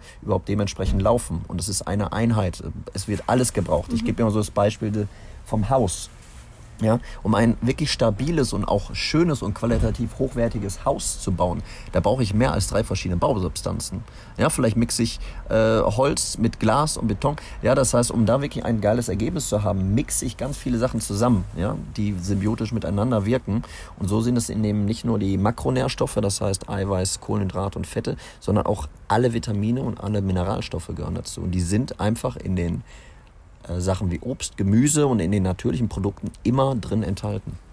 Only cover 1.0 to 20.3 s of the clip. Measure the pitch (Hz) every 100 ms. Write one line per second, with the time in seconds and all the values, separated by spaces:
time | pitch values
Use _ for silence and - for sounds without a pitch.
1 | 98 120 - 82 - 90 98 98 - 101
2 | 98 104 117 110 95 - - - - -
3 | 98 101 - 127 123 - 85 76 - 113
4 | 117 110 113 104 104 - 104 - 110 107
5 | 101 - - - - 110 101 135 98 -
6 | - - - - - - - - 107 120
7 | - - - 110 117 - 117 - 147 -
8 | 117 101 143 165 123 101 - 101 - -
9 | - 151 175 139 - 101 120 110 110 104
10 | 110 - 135 123 117 113 98 - 135 -
11 | - - - 87 90 85 - - - 92
12 | 101 127 110 107 131 113 - 101 113 101
13 | 90 87 - 107 90 - 95 87 - -
14 | - - - - 131 - 120 113 120 -
15 | 117 - - - - 110 110 113 - 107
16 | 139 190 - - 113 - 110 123 156 -
17 | 113 101 143 151 - - 113 139 127 120
18 | 120 113 107 127 143 131 - 113 101 120
19 | 113 98 139 175 - 104 101 95 95 110
20 | - - 127